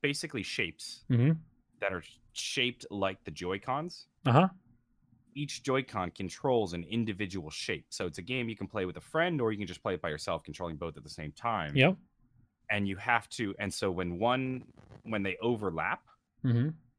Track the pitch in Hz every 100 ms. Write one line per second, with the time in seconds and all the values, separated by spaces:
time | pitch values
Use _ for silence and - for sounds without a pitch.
0 | 143 143 160 127 92 - 92 - - -
1 | - 123 127 160 - _ _ _ 98 92
2 | - - _ - - - 123 120 - 101
3 | 95 95 - 76 87 98 - 131 170 -
4 | - _ - 123 185 - _ - _ _
5 | _ _ _ - 147 - - 131 131 107
6 | 90 - 95 - 139 123 101 87 85 113
7 | 113 95 101 92 78 - - 87 - -
8 | 92 80 87 127 117 110 98 107 92 85
9 | - 156 175 156 113 104 95 90 110 90
10 | 85 76 - 82 - 73 90 76 85 76
11 | 73 - 76 - 117 110 78 73 135 190
12 | - _ _ _ - _ _ 104 101 92
13 | 107 117 - - 107 95 101 - 101 87
14 | 90 87 113 127 131 127 - - - -
15 | - 110 98 92 113 120 101 80 85 160
16 | _ _ _ _ 135 117 139 160 _